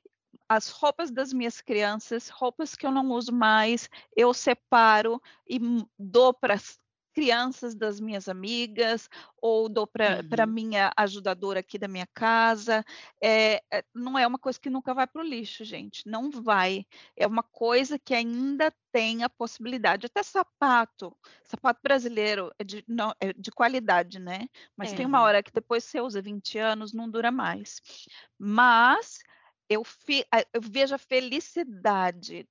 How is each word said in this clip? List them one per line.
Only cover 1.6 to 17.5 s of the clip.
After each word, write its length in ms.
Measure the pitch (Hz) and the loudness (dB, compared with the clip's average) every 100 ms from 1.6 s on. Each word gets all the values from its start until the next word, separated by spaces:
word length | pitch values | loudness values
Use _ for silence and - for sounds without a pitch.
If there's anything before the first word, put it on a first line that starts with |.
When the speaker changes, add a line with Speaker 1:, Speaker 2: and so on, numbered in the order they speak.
Speaker 1:
crianças, 680 | - 208 208 214 - 233 - | -4 0 0 -2 -6 -10 -10
roupas 480 | - 247 - 311 - | -6 -6 -4 -8 -6
que 100 | 277 | -2
eu 60 | |
não 180 | 269 269 | -2 0
uso 220 | 240 240 | -2 -2
mais, 580 | 240 220 220 220 233 - - - - | 2 4 4 4 0 -4 -20 -4 4
eu 160 | 240 | 4
separo 880 | 247 285 240 _ 240 226 214 220 240 - _ - | 4 0 -2 _ 6 6 6 2 -4 -8 _ -8
e 80 | 247 | -4
m-, 280 | 240 233 - - | -2 -2 -4 -10
dou 340 | 196 240 254 | 2 6 6
pras 460 | 247 233 202 - - _ _ _ | 4 0 0 -4 -18 _ _ _
crianças 640 | - 269 233 254 262 240 | -2 2 2 0 -6 -10
das 240 | 214 214 208 | -6 -6 -6
minhas 300 | 220 202 190 | -8 -8 -8
amigas, 800 | 185 196 240 240 214 226 226 - - - _ | -8 -6 -4 -4 -2 0 -2 -6 -20 -20 _
ou 300 | 226 220 220 | 0 2 0
dou 160 | 214 214 | -2 -4
pra, 360 | 226 208 180 160 | 0 0 0 -2
pra 160 | 226 | 0
Speaker 2:
Uhum. 80 | 220 | 0
Speaker 1:
minha 400 | 226 220 202 196 - | 0 -2 0 2 2
ajudadora 640 | 202 202 190 180 196 190 | 0 -2 -4 -4 -4 -4
aqui 180 | - 196 | -6 -8
da 100 | 196 | -8
minha 180 | 185 180 | -8 -10
casa. 720 | - 226 226 226 220 226 220 - - - _ | -4 0 4 4 2 0 -2 -2 -12 -20 _
É, 440 | 226 220 214 214 - | 2 4 4 2 -2
é, 100 | 202 - | -6 -6
não 240 | 233 247 269 | -10 -4 0
é 80 | 240 | 0
uma 120 | 254 | 0
coisa 220 | 262 247 | -6 -6
que 80 | 277 | -6
nunca 240 | 254 262 | -6 -4
vai 140 | 254 254 | -2 -4
pro 160 | 311 | -4
lixo, 420 | 330 233 208 - | -8 -8 -10 -12
gente. 420 | 220 170 202 - 208 | -14 -14 -14 -16 -10
Não 240 | 220 285 | -8 -8
vai. 540 | 269 226 196 185 190 - - - - | -4 0 2 2 -2 -8 -20 -16 -2
É 100 | 208 | 0
uma 160 | 226 | 0
coisa 560 | - | -4